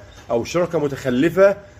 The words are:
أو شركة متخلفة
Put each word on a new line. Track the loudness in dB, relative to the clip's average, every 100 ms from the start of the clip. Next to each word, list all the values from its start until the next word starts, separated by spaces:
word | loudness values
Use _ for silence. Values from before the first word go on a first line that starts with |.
| -14 -20 -4
أو | -4
شركة | -2 -2 -2 -2
متخلفة | -4 -4 -4 0 0 4 4 2 -10